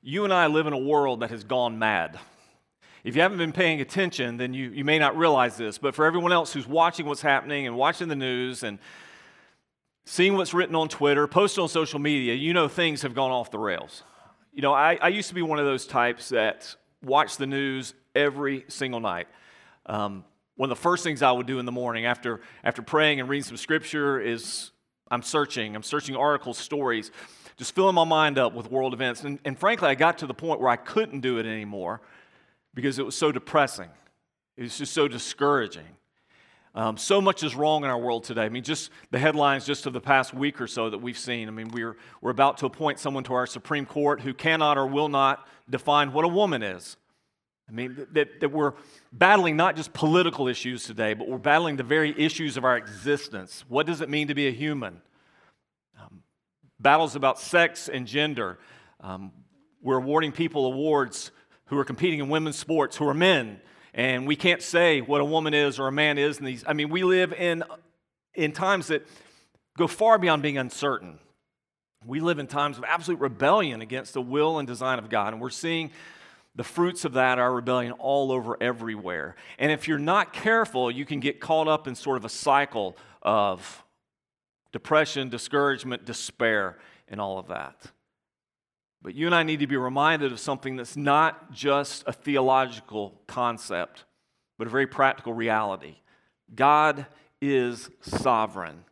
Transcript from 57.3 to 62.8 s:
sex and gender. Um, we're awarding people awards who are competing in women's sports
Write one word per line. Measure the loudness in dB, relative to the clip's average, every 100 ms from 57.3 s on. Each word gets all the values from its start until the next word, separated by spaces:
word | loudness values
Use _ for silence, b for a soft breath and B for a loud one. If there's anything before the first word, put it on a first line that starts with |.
| 0
sex | 0 2 2 0 -8
and | -8 -4
gender. | -2 -2 -2 -6 -8 b b b b
Um, | -14 -12 -14 -18 _ _ _ _
we're | -2 -2
awarding | 2 0 0
people | -2 -2 0 -2
awards | 0 2 2 0 -6 -14 b b b _
who | -4
are |
competing | -4 0 0 0
in | -2
women's | -2 -2 -6
sports | -2 0